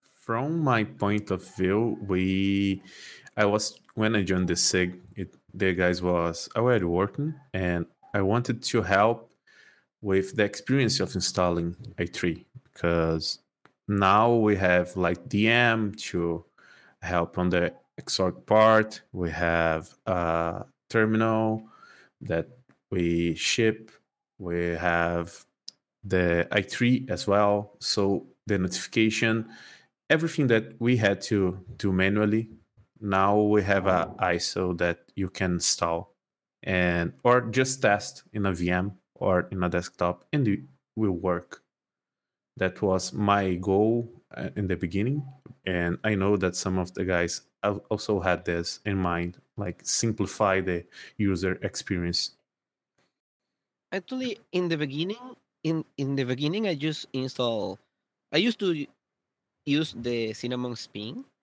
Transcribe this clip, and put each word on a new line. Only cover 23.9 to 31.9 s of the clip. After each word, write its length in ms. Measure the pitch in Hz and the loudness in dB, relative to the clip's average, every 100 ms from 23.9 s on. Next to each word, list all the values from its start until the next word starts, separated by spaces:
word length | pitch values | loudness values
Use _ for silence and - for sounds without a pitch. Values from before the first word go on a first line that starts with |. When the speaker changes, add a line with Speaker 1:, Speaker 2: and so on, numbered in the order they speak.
| - _ _ _ _ | -20 _ _ _ _
Speaker 1:
We 380 | 90 87 87 82 | -6 -2 -2 0
have 680 | 87 85 85 87 85 - - _ - _ _ _ 98 | 0 2 0 -2 -6 -12 -20 _ -20 _ _ _ -2
the 380 | 92 87 85 85 | 2 4 2 2
I 100 | 104 | 0
three 420 | 95 - 120 127 - | -2 0 2 2 0
as 180 | 87 - | -6 2
well. 480 | 101 104 104 101 _ | 4 4 2 -2 _
So 480 | - - 98 92 - _ - | -4 0 2 0 -4 _ -2
the 120 | 101 | 0
notification, 920 | 92 - - - 110 110 117 113 110 - - - _ _ _ | 0 -4 -4 2 2 2 0 0 -4 -16 -20 -20 _ _ _
everything 380 | 156 160 - 135 | 0 2 0 2
that 340 | 113 - - | 2 2 -2
we 160 | 117 123 | 2 4
had 240 | 107 98 | 4 2
to 360 | - 104 92 90 - - | 0 2 2 -2 -12 -4
do 120 | 101 | 0